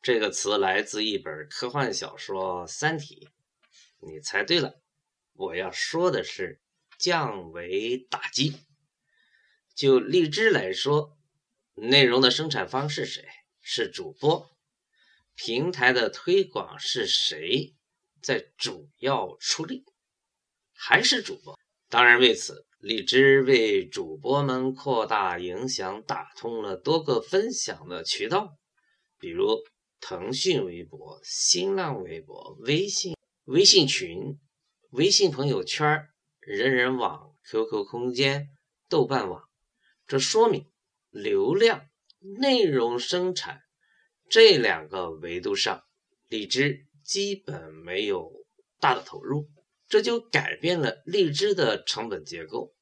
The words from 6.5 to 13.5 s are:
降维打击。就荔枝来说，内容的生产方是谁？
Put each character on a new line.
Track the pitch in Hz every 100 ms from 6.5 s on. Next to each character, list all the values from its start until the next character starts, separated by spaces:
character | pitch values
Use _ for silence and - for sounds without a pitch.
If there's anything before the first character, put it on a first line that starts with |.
| - _ _ _ _
降 | 180 170 135 101 85
维 | 85 87 95 110 123
打 | - - -
击。 | - 143 - _ _ _ _ _ _ _ _ _ _ _ -
就 | 139 127
荔 | 104 170 160
枝 | 151 220
来 | 151 95
说， | 95 139 147 151 _ _ _ _ _ _ -
内 | 110 139
容 | 127 123
的 | 127
生 | 127 156
产 | 131 92
方 | 127 147
是 | 147 120
谁？ | - - - _